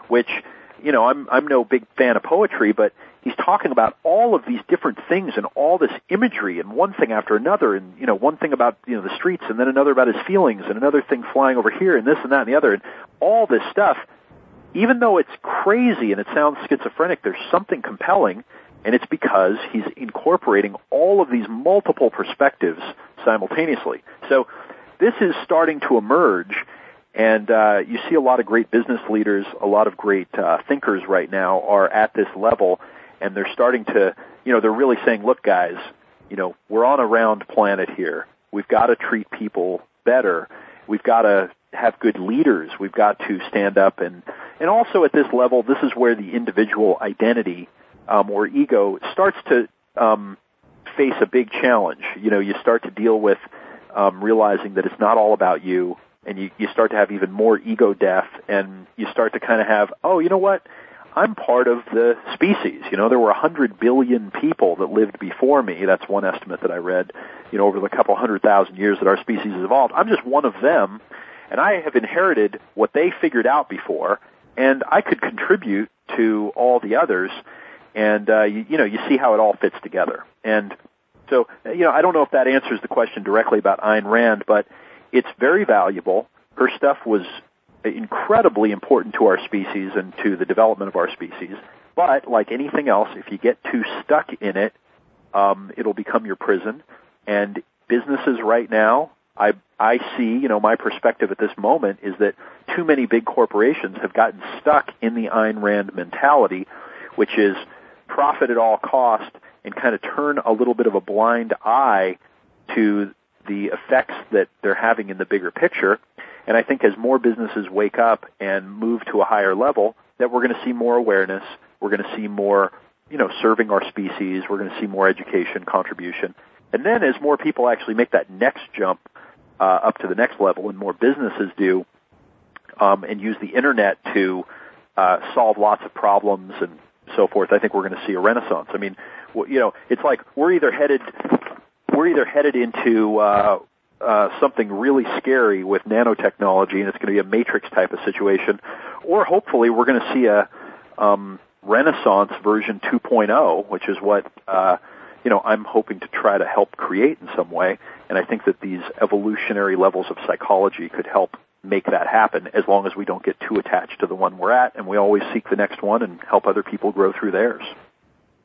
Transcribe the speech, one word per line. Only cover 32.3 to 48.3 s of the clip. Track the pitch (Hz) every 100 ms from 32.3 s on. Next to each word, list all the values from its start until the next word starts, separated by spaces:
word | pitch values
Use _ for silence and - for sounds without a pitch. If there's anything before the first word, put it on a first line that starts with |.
| 95
level, | 110 117 92 90 - - - -
and | 95
they're | 98 95
starting | - 123 123 104
to, | 107 95 - - -
you | 127
know, | 117
they're | 110
really | 113 135 117 127
saying, | 110
"Look, | 107 -
guys, | - 90 87 90 - - _ _ -
you | 95
know, | 92 - -
we're | 110
on | 123 139
a | 113
round | 117 110 104 -
planet | - 104 95 92
here. | - 80 82 - _ _
We've | 104 -
gotta | 123 120
treat | 117 120 110 -
people | - 107 95 90 90 _ _
better. | 120 127 101 82 - - - - -
We've | 107
gotta | - 117 107 98 92 - _
have | - 117 -
good | 113 101
leaders. | 92 247 143 92 78 -
We've | 98
got | - 104 -
to | - 92 -
stand | 104 101 98
up." | 95 -
And, | 90 87 - - - -
and | 165
also | 226 233 190
at | -
this | 151 -
level, | - 123 127
this | 113 135
is | - 120
where | 123
the | 110 98
individual | 120 120 - 220 107 104 -
identity, | 104 - 113 120 92 87 87 _ _ _ -
um, | 104 101